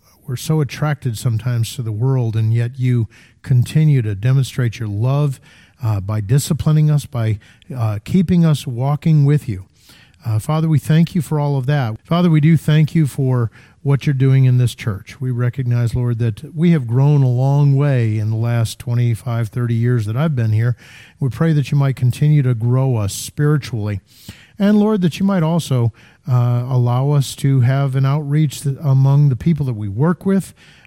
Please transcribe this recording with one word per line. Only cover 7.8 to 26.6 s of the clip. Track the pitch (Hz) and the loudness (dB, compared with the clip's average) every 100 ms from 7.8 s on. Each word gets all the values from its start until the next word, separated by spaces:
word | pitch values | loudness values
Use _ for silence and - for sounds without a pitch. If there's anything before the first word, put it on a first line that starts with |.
| 110 104 | -4 -4
keeping | - 185 175 175 | -2 0 2 2
us | 165 143 - | 2 0 -4
walking | 117 135 147 165 151 | -4 -2 -2 2 4
with | 139 147 - | 4 2 -2
you. | 95 - _ _ - _ _ 117 | -10 -12 _ _ -20 _ _ -4
Uh, | 107 | -4
Father, | - 156 160 | -2 -2 0
we | 151 | 0
thank | - 156 170 | 2 2 2
you | 185 | 0
for | - 151 | -2 -2
all | 147 139 | -2 -2
of | 127 | 0
that. | 147 117 107 | -2 -2 -6
Father, | - 170 180 | -2 0 4
we | 156 | 4
do | 151 160 | 4 4
thank | - 151 156 170 | 4 2 2 0
you | 147 | -2
for | - 131 127 117 - - _ | -2 -2 0 -2 -6 -20 _
what | 139 139 | -2 0
you're | 151 | 0
doing | 139 135 135 | 0 2 4
in | 131 123 | 4 4
this | 123 | 0
church. | - - 98 - - | -2 -8 -8 -12 -10
We | 127 | -6
recognize, | 120 123 - 120 120 117 | -2 -2 -2 -2 -2 -2
Lord, | 123 120 113 | -2 -2 -2
that | 117 107 143 | -2 -4 -10
we | 160 175 | 0 2
have | 160 120 | 2 2
grown | 123 143 147 | 2 4 4
a | 127 | 2
long | 123 135 143 143 135 | 2 2 2 4 2
way | 143 127 113 107 | 2 2 0 -2
in | 107 | -2
the | 110 | -2
last | 117 120 110 - | 0 0 -2 -6
twenty-five, | - 120 120 110 - 117 110 | -4 0 0 -2 -4 -4 -4
thirty | 123 117 117 | -4 -2 0
years | 120 123 104 | 0 0 -2
that | 113 | -2
I've | 165 | -2
been | 127 113 | 0 0
here. | 107 120 - - - - _ | 0 0 -2 -10 -20 -20 _
We | 135 | -6
pray | - 165 | 0 0
that | 147 131 | 0 0
you | 147 | 0
might | 135 | 0
continue | 127 123 - 151 151 | 0 -2 2 2 4
to | 127 117 | 2 0
grow | 120 127 135 117 | 0 0 0 0
us | 98 | -4
spiritually. | - - - 147 151 - 113 104 101 - - - - - - | -6 -10 -2 0 0 -2 -6 -6 -6 -10 -20 -20 -20 -18 -2
And, | 202 214 | 2 2
Lord, | 208 214 | 2 0
that | 175 - | -2 0
you | |
might | 196 196 | 0 0
also, | 156 170 - 127 117 - - _ - | 0 0 0 0 0 -4 -16 _ -2
uh, | 123 120 120 | 0 2 0